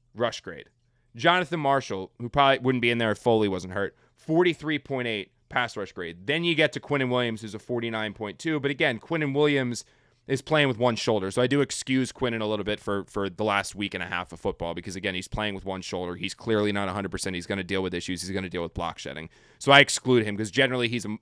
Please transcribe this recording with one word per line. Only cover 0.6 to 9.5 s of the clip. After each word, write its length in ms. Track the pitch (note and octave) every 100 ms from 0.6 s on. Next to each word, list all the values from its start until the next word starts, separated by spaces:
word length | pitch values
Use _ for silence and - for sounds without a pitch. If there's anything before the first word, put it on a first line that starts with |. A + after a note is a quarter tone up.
| - _ _ _ _ A#2
Jonathan 420 | E3 F3+ F3 E3+
Marshall, 540 | C#3+ C#3 - F#2+ F#2 _
who 80 | A#2+
probably 300 | C#3+ C#3 C3+
wouldn't 240 | B2+ B2+
be 80 | A#2+
in 80 | A#2+
there 140 | A2+
if 60 | G#2
Foley 300 | A#2+ A2 G#2
wasn't 240 | F#2+ F#2
hurt, 240 | G2 G2 _ _
forty-three 640 | _ - D#3+ F3+ D#3 D3+ D3
point 300 | - C3 A#2+
eight 240 | G#2+ - _ _
pass 260 | B2+ A#2+
rush 180 | A2 F#2+
grade. 340 | G2 E2+ E2+ G2+
Then 180 | D#3
you 100 | E3+
get 200 | D#3 D3+
to 60 | -
Quinnen 300 | - C#3+ B2+
Williams, 300 | B2 A#2+ A2
who's 140 | A2
a 40 | G#2+
forty-nine 540 | - A#2+ A#2 A2 G#2+
point 260 | G2 G#2 -
two. 220 | E3 D3+
But 100 | C#3
again, 300 | C#3+ D3+ A2+
Quinnen 340 | - E3 D3
Williams 520 | C#3 D3+